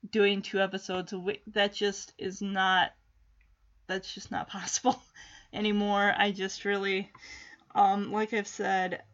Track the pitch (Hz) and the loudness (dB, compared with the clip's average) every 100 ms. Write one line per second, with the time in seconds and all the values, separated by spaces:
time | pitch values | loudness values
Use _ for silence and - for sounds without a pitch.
0 | 202 220 202 202 202 196 190 190 - 185 | -4 4 4 4 -2 0 0 -2 -6 -6
1 | 180 190 180 208 - 214 202 208 208 196 | -4 -6 -6 -6 -6 0 0 2 -2 -2
2 | - _ 190 185 202 196 190 185 - - | -10 _ -8 -6 -4 0 4 4 2 -2
3 | _ _ _ _ _ _ _ _ _ 190 | _ _ _ _ _ _ _ _ _ -6
4 | 190 - - 190 170 196 185 - 247 - | -6 -14 -8 -8 -6 -8 -4 0 0 0
5 | _ - - - - - 214 208 208 202 | _ -20 -20 -20 -14 -4 0 2 2 2
6 | 202 202 208 196 190 - 202 202 196 190 | 2 4 2 0 -6 -4 -2 0 0 -2
7 | 196 - - - - - _ - 196 202 | -4 -12 -20 -20 -20 -20 _ 4 4 4
8 | 202 208 214 220 202 - 196 190 185 180 | 0 -2 0 -2 -4 -4 0 0 0 -4
9 | - | -12